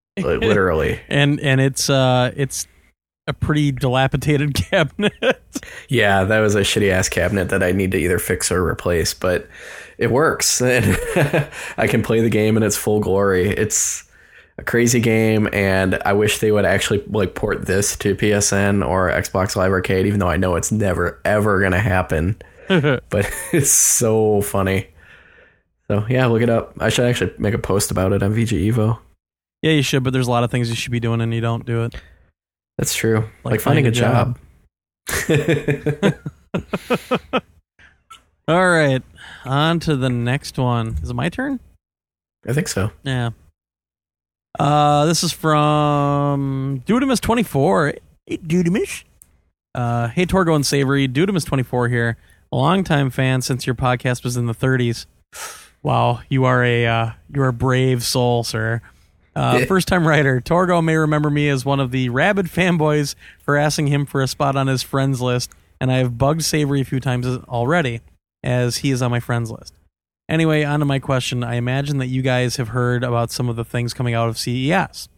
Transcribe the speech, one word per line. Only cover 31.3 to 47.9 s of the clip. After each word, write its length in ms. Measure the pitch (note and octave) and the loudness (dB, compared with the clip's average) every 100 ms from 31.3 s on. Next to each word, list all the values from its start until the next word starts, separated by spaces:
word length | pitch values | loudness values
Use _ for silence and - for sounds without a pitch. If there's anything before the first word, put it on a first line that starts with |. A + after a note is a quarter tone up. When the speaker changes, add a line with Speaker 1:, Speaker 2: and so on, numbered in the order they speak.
Speaker 2:
you 80 | A#2 | -2
don't 240 | A#2 A#2 | -2 -4
do 200 | A#2 A#2 | -4 -4
it. 100 | A#2 - - - _ _ _ _ _ - | -4 -8 -16 -20 _ _ _ _ _ -6
Speaker 1:
That's 160 | - | -4
true. 360 | - A2+ A2 A2 - | -2 2 2 0 -8
Speaker 2:
Like 80 | A#2 | -4
Speaker 1:
Like 80 | A2 | -2
finding 240 | - D3+ | 2 4
Speaker 2:
find 100 | B2+ | 4
Speaker 1:
a 40 | A#2+ | 2
Speaker 2:
a 20 | |
job. 380 | A#2 B2 A#2+ A#2+ - _ _ _ _ _ - - - | 2 2 0 -4 -12 _ _ _ _ _ -8 -6 0
Speaker 1:
job. 840 | D3+ D3 D3 - C#3+ - C#3+ G3+ - - - _ | 0 2 0 0 -2 -2 0 0 0 -8 -16 _
<laughs> 880 | F#3 - - - A#3 - B3 - B3+ | -8 -6 -10 -2 -4 -2 -6 -2 -6
Speaker 2:
<laughs> 1080 | - _ _ _ - _ _ - _ _ - | -6 _ _ _ -20 _ _ -20 _ _ 0
All 200 | E3+ F#3 | 2 4
right, 320 | E3+ D3 C3 - - - - | 4 4 2 -4 -16 -20 -16
on 360 | B2+ C#3 D#3 E3+ | -4 0 2 0
to 160 | D#3+ C#3+ | 0 0
the 120 | C3 | 0
next 480 | A#2+ A#2+ C3+ - - | 0 -2 -2 -4 -2
one. 400 | B2 A#2+ A2+ A2+ | 0 0 -2 -4
Is 80 | B2 | -6
it 40 | |
my 140 | B2 D3+ | -4 -4
turn? 300 | - C4+ C4+ - _ _ _ _ _ _ _ - | -4 -4 -6 -8 _ _ _ _ _ _ _ -4
Speaker 1:
I 40 | |
think 160 | C3 - | -4 -2
so. 240 | - F#2+ - | -4 -4 -6
Speaker 2:
Yeah. 280 | C#3 C3 A#2 A2 _ _ _ _ _ _ _ _ _ _ _ - | -6 -4 -4 -6 _ _ _ _ _ _ _ _ _ _ _ -4
Uh, 460 | D3 D3 D3 D3 D3+ | 0 4 4 4 2
this 180 | E3 | 0
is 80 | F3+ | -2
from 1500 | - D#3+ D3+ D3+ D3+ D3 D3 C#3+ C#3+ C#3+ C#3 C#3 C3+ C3+ C3+ B2 | -2 0 2 4 2 2 2 0 0 0 -2 -2 -4 -4 -6 -2
Dudamus 340 | A#3 C4+ A#3+ | 0 2 0
twenty-four. 760 | - A#3 G#3+ C#3 D3 F#3+ D3 | 0 0 0 0 2 2 0